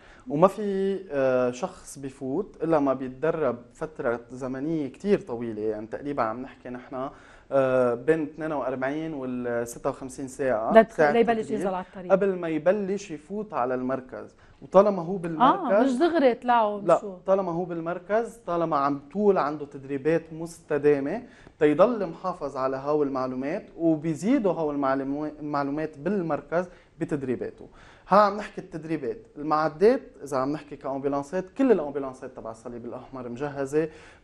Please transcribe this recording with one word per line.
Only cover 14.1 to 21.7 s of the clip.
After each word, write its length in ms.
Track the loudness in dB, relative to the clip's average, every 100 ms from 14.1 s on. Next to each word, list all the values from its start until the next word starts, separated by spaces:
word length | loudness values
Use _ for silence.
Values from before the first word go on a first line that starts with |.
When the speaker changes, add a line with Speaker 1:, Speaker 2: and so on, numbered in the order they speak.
| -14 -16 _ _ -20
Speaker 1:
وطالما 400 | 4 6 6 2
هو 140 | -4 -6
بالمركز، 560 | -4 4 4 4 4
Speaker 2:
آه، 100 | 4
مش 100 | 4
دغري 380 | 4 2 4 4
يطلعوا 500 | 2 2 2 2 0
Speaker 1:
لا، 180 | 2 2
Speaker 2:
شو؟ 160 | 2 -8 0
Speaker 1:
طالما 260 | 0 2
هو 120 | -2
بالمركز، 720 | -4 -6 -6 -8 -2 -2 -2 -8 -4
طالما 300 | -2 0 0
عم 240 | 0 -4 -6
طول 260 | 0 4 4
عنده 280 | 2 -4 -10
تدريبات 680 | -12 -8 -2 2 0 0
مستدامة 880 | -12 -12 -12 -4 2 4 4 2 -6 -10 -20 -14 2
تيضل 480 | 4